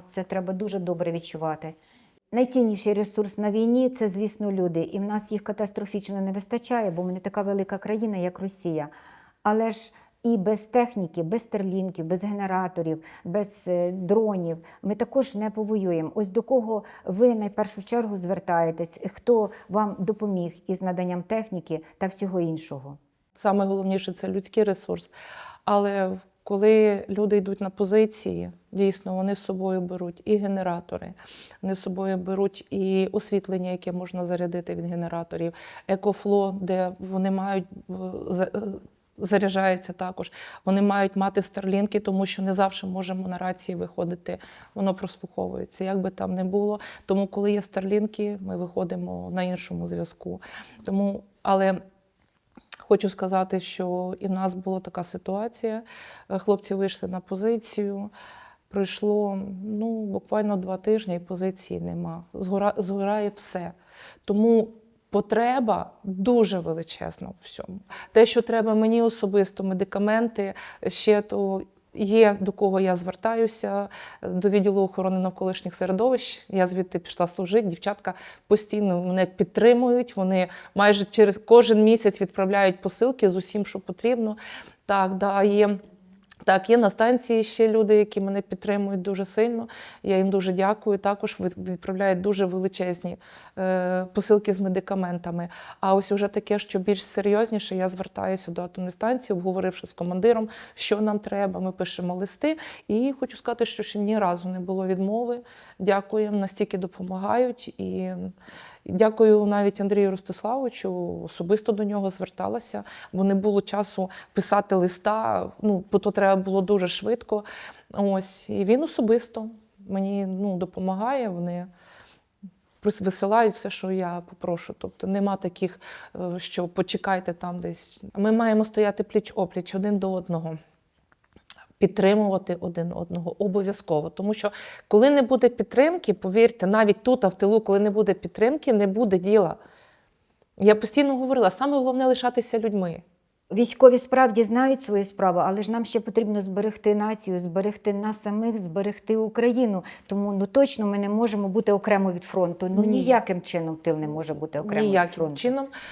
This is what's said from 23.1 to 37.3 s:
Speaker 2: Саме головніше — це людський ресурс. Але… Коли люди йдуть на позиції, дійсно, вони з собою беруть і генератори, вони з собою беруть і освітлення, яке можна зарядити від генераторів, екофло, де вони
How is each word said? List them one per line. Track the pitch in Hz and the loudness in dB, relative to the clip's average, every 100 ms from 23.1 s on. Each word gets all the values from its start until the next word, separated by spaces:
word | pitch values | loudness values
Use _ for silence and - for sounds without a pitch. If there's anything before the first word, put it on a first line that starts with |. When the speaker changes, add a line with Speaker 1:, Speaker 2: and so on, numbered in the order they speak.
| _ _ | _ _
Speaker 2:
Саме | - 208 202 196 | -4 0 2 2
головніше — | 196 190 190 190 | 0 -2 -2 -4
це | 180 190 | -8 -6
людський | 190 190 - | -6 -2 0
ресурс. | 208 185 - 175 - - - - - - - | 2 0 -4 -8 -10 -20 -20 -18 -20 -8 0
Але… | 202 202 196 185 190 - _ - | 2 2 0 -2 -6 -14 _ -6
Коли | 202 214 220 214 202 - | 2 6 8 6 2 -2
люди | 202 208 208 | -2 2 2
йдуть | 196 196 | 0 -4
на | 190 | -4
позиції, | - 196 214 214 214 190 175 180 175 _ | -2 2 4 2 0 -6 -6 -8 -12 _
дійсно, | 190 196 190 190 185 | 0 0 0 -4 -4
вони | 190 196 | -2 -4
з | |
собою | - 185 190 185 | -6 -4 -2 -2
беруть | 180 180 175 175 - | -4 -6 -10 -6 0
і | 208 | 0
генератори, | 202 190 185 175 - 180 180 185 - - - - | 0 -2 -2 -4 -6 -10 -10 -16 -20 -20 -20 -8
вони | 190 190 | -6 -4
з | |
собою | 190 185 190 185 | -6 -4 -2 -2
беруть | 185 190 196 - - | -2 0 -2 -4 -8
і | 196 190 190 190 | -2 0 2 0
освітлення, | 196 - 202 190 185 180 | -2 -2 -4 -2 -4 -4
яке | 180 180 | -6 -6
можна | 180 180 185 175 | -6 -6 -6 -4
зарядити | 175 175 175 175 175 | -2 -2 -4 -6 -8
від | 170 | -6
генераторів, | 175 170 170 165 165 165 - - - - | -6 -6 -6 -8 -6 -6 -6 -16 -10 -4
екофло, | 190 208 190 202 202 196 196 | -2 0 -2 2 2 2 -2
де | 185 185 180 185 | -2 0 -2 -4
вони | 185 190 190 | -6 -2 0